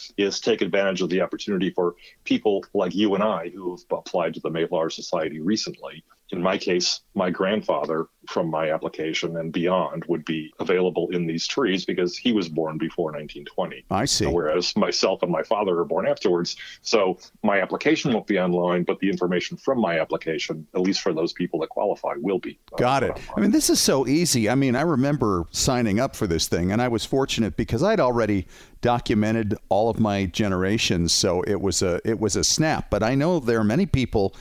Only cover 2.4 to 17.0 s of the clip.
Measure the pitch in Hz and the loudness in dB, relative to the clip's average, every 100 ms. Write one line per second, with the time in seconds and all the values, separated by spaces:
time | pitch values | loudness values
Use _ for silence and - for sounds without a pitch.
2.4 | 107 101 - 101 90 87 107 98 107 90 | 2 0 -2 -2 -2 0 0 2 0 -2
3.4 | 85 95 90 90 - 87 - 90 82 80 | -6 -10 -10 -8 -6 -6 -2 -2 -2 -4
4.4 | 78 80 82 85 80 - - 85 80 78 | -4 -2 -2 0 -2 -4 -6 -2 -2 -4
5.4 | 82 110 - 85 69 80 - _ - 92 | -2 -2 -4 -10 -14 -16 -20 _ -10 -2
6.4 | 92 98 - 90 87 - _ 104 90 82 | 0 0 0 0 0 -4 _ -2 0 0
7.4 | 95 107 - 78 76 80 80 _ - 104 | 0 0 0 0 0 -2 -4 _ -6 -2
8.4 | 85 78 80 78 78 - 80 78 85 82 | -2 0 0 -2 -4 -6 -4 -4 -4 -4
9.4 | 82 85 85 92 78 80 - 85 76 80 | -4 -2 2 2 0 -4 -4 -4 -2 -6
10.4 | 78 - 82 90 90 85 82 90 82 82 | -6 -8 0 2 2 0 -2 -2 -2 -4
11.4 | - - 107 95 - 92 90 - 123 107 | -4 0 0 0 -2 -2 -2 0 0 0
12.4 | 82 78 80 78 80 - 80 76 76 - | 0 -4 -4 -2 -4 -2 -4 -4 -10 -14
13.4 | 73 - 87 - - 95 135 - 104 85 | -10 -6 -4 -6 -4 -2 0 0 2 2
14.4 | 76 90 87 107 90 - 95 95 87 80 | 2 0 0 0 0 2 0 0 0 -2
15.4 | 78 104 101 85 82 87 127 143 101 87 | 0 0 2 2 0 0 0 0 2 2
16.4 | 87 - - - - 110 | 0 -6 -14 -12 0 2